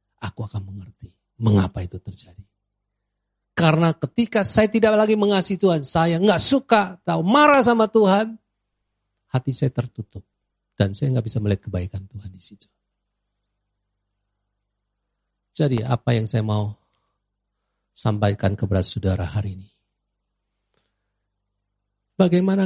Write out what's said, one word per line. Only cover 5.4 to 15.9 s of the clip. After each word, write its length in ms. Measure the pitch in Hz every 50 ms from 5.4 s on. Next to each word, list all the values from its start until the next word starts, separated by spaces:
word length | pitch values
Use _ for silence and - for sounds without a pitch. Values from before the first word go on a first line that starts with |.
| 180 - 196 170
Tuhan, 240 | 202 190 170 156 139
saya 320 | - - 165 165 170 170
nggak 240 | 165 185 214 180 165
suka 560 | - - 269 262 - - - 208 196 185 180
atau 240 | - - - 165 165
marah 400 | 165 185 233 294 302 302 285 269
sama 320 | 233 240 240 226 220 214 -
Tuhan, 480 | 226 214 190 190 202 220 226 226 - _ _ _ _ _ _ _ _ _ _ _ _ _ _ _ _ _ _
hati 240 | - 131 - - 127
saya 160 | - 143 123
tertutup. 560 | - - 113 123 _ - 107 _ - 98 - _ _ _ _ _ _ _ _ _ _
Dan 240 | - 101 98 98
saya 160 | - 147 135 127
nggak 160 | 120 110 110
bisa 160 | - 107 104
melihat 240 | 104 101 - - 107
kebaikan 400 | 98 92 90 95 - 95 98 95
Tuhan 240 | - 101 98 95 92
di 80 | 92
situ. 240 | - - 104 - - _ _ _ _ _ _ _ _ _ _ _ _ _ _ _ _ _ _ _ _ _ _ _ _ _ _ _ _ _ _ _ _ _ _ _ _ _ _ _ _ _ _ _ _ _ _ _ _ _ _ _ _ _ _ _ _ _ -
Jadi 320 | - 156 143 131 113 107
apa 320 | 127